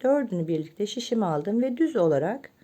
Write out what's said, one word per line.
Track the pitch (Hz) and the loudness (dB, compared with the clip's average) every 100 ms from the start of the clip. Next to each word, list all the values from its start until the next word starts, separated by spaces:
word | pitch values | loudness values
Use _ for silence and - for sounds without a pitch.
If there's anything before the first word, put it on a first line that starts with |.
dördünü | 254 285 240 180 160 | 0 2 0 -2 -2
birlikte | 160 156 - 208 | -2 -4 -6 -6
şişime | 262 240 233 185 | -4 -2 0 0
aldım | 151 170 226 | 0 0 0
ve | 262 247 | 0 0
düz | 320 247 | 0 2
olarak | 170 139 160 269 - _ | 4 4 0 -4 -10 _